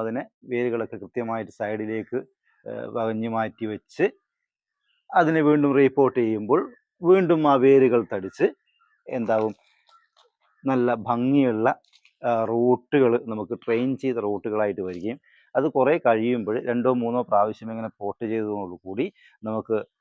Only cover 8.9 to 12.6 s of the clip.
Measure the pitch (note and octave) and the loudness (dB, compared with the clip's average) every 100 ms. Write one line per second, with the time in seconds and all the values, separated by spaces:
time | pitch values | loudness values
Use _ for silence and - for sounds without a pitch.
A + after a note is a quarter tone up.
8.9 | _ - C3 A2+ A2 A2 - _ _ _ | _ -10 -6 0 0 0 -4 _ _ _
9.9 | _ _ _ _ _ _ _ C3+ B2+ B2 | _ _ _ _ _ _ _ -2 0 0
10.9 | A#2 A2 A#2+ B2+ C#3+ C3 A2 A#2 - _ | -2 -2 -2 2 2 2 2 0 -2 _
11.9 | _ _ _ B2 A#2 A2 A#2 | _ _ _ -2 -2 0 0